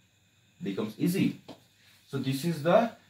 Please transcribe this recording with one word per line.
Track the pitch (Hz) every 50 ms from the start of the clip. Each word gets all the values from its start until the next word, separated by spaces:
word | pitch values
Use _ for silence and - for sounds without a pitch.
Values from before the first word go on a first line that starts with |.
| _ _ _ _ _ _ _ _ _ _ _ _
becomes | 170 - - - - - -
easy. | - - 175 180 - - - - - - - - - - _ _ _ _ - - _ _ -
So | 143
this | 127 - 135 135 - 175
is | 170 160 139 139
the | 170 190 226 233 233 - - _